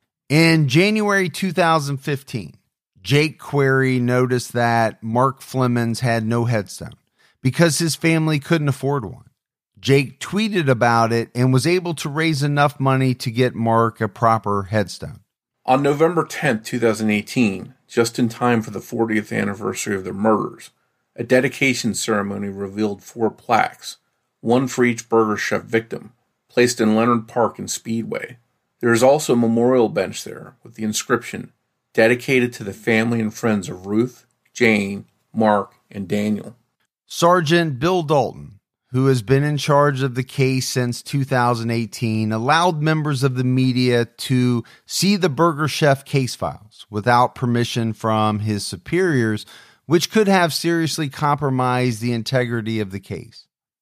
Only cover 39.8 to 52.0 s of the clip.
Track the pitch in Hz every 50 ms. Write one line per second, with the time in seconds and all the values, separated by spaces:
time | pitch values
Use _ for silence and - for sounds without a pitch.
39.8 | 143 147 139 131 135 135 120 127 123 - - - 135 131 131 131 127 - - 131
40.8 | 123 123 117 - - - - 143 135 131 139 127 120 120 123 113 117 117 117 117
41.8 | 113 104 - - 120 113 110 110 110 107 110 110 117 131 151 165 175 185 175 151
42.8 | 147 156 156 156 147 151 147 123 131 139 127 127 127 127 127 127 131 131 123 123
43.8 | 127 127 123 120 117 113 _ - - - 131 127 123 123 123 117 110 - - -
44.8 | _ - - - - 190 202 196 170 180 135 117 165 170 156 139 156 143 - -
45.8 | 160 147 135 131 - - - 143 131 117 - - 92 80 73 - - - _ -
46.8 | - - 104 104 98 120 120 120 123 120 - - - 123 120 120 120 - - 123
47.8 | 113 113 107 - - 113 110 110 107 107 107 104 104 110 107 101 - - - 90
48.8 | - - - 170 190 180 156 127 117 110 107 104 - - - - - _ _ _
49.8 | _ - 147 175 - - - 220 214 196 196 185 175 165 139 - - 165 170 170
50.8 | 165 151 - - 160 139 135 - 151 147 147 135 147 139 131 127 127 127 123 123
51.8 | 127 127 117 104